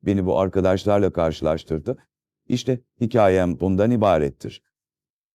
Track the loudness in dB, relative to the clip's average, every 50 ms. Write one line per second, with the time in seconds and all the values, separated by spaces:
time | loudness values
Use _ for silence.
0 | -4 -2 -2 0 0 0 0 0 0 0 0 0 0 0 0 0 0 0 0 2
1 | 2 0 0 0 -2 -2 -2 -2 -2 -2 -2 -4 -4 -6 -8 -6 -6 -8 -8 -10
2 | _ _ _ _ _ _ _ _ _ _ -6 -4 -2 -4 -4 -4 -6 _ _ _
3 | -6 -2 2 4 4 4 4 4 2 0 -2 -2 -2 -2 0 0 2 2 2 2
4 | 2 2 2 2 0 -2 -4 -8 -14 -16 -16 -16 _ _ _ _ _ _ _ _
5 | _ _ _ _ _ _ _